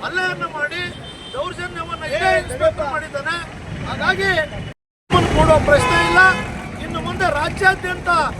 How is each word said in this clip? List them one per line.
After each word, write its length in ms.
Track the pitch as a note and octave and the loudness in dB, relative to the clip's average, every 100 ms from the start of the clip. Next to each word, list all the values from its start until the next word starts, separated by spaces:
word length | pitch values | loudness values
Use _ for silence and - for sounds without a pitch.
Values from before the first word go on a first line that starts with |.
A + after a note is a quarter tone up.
| - | -4
ಹಲ್ಲೆಯನ್ನ 360 | F4 F#4 F4+ E4+ | -2 -2 -2 -6
ಮಾಡಿ 260 | D#4 D4 E4+ F4 - - - - | -4 -4 -4 -8 -8 -14 -14 -12
ದೌರ್ಜನ್ಯವನ್ನ 720 | B3 E4 F4 F4+ F4 E4 E4 D#4 | -6 -6 -6 -8 -8 -8 -8 -4
ಇದೇ 160 | D4 F#4+ F#4 | 0 2 2
ಇನ್ಸ್‌ಪೆಕ್ಟರ್ 460 | - C4 D#4+ D#4+ D4 | 0 0 0 2 -4
ಮಾಡಿದ್ದಾನೆ. 420 | D#4 D#4 D4 D4 E4+ E4 - - - - | -4 -6 -6 -4 -6 -6 -12 -12 -10 -8
ಹಾಗಾಗಿ 420 | - D4 F#4+ G4 F4 D#4 - - - _ _ _ F4+ - - | -4 -2 0 0 0 -2 -6 -10 -14 _ _ _ 2 4 4
ಕೊಡುವ 220 | D#4 D#4 - | 6 6 6
ಪ್ರಶ್ನೆ 300 | C#5 B4+ E4+ E4+ | 4 6 2 4
ಇಲ್ಲ. 140 | F4 F#4 F#4 - - - - - | 6 6 6 -2 -10 -10 -10 -8
ಇನ್ನು 140 | E4 F4+ | -6 -6
ಮುಂದೆ 200 | F4+ F#4 C#4+ | 0 0 0
ರಾಜ್ಯಾದ್ಯಂತ 720 | E4 - F#4+ F#4 F4+ F4+ - E4+ D4 | -2 2 2 2 -2 -6 0 2 2